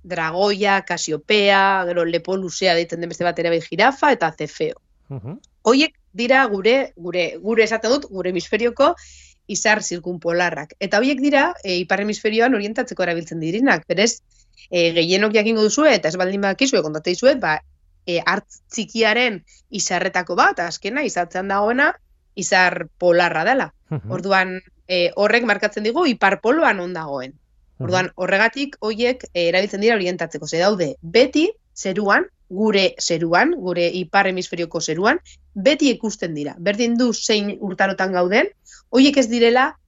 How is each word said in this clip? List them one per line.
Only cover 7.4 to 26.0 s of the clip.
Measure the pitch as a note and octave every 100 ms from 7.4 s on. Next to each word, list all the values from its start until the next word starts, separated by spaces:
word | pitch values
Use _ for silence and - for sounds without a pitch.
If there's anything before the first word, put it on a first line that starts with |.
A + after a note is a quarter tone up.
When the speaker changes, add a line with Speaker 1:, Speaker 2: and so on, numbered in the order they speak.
| G3+ A3+
Speaker 1:
esaten | A3 A3 A3
dut, | C#4+ D4
gure | F#3+ F3+
hemisferioko | F3+ - G#3+ A#3+ A#3 C#4+ F4 - - - _ -
izar | G3 A3 G#3+
zirkunpolarrak. | - F3 F3+ F3 E3+ F3 F3 D#3+ D#3 -
Eta | G3 G3+
horiek | C4 C#4
dira, | C#4+ C4+ D#4 F4+
e, | G3 F3+
ipar | F#3 F#3+
hemisferioan | G#3 G#3 G#3+ A3 A#3+ A#3
orientatzeko | G3+ A3+ B3 F#3
erabiltzen | F3 E3+ E3 E3
direnak. | D#3+ G3+ C4+ F3 -
Berez, | F3 A#3 - _ _ _ _ -
e, | F3+ E3+
gehienok | E3+ E3 F#3+ G#3+ G#3+
jakingo | G#3 A3+
duzue, | G#3+ C#4+ D4+ G#3+
eta | D#3+
ez | F3+
baldin | F#3 G3
badakizue, | G3+ F#3+ C4+ G#3+
kontatu | D#3 D#3 F3+
dizuet, | F3+ B3+ C#4
ba, | F3 D#3 _ _ _ _ -
e, | E3+ F3
hartz | G3 _ - _
txikiaren | - F#3 A3+ A3 A3 B3 F#3 _ _ _
izarretako | F#3+ - F3+ F3+ F#3 E3+ G3
bat, | F4 G4
azkena, | E3+ - G3 C4
izatzean | C4 F3+ F3 F#3 G3
dagoena, | G3 G#3+ B3+ D4+ - _ _ _ -
izar | F3+ F#3 F3+ F3 E3 _
polarra | F3+ F3 F3 D#3+
dela. | F3+ C4+ E3+ _ _
Speaker 2:
Mhm. | D3+ G#2+
Speaker 1:
Orduan, | F3+ F#3 F#3+ F#3 F#3 - _ -
e, | F#3 F3 -
horrek | G#3 A#3+
markatzen | A#3 G3+ G#3 G#3
digu | G#3+ C4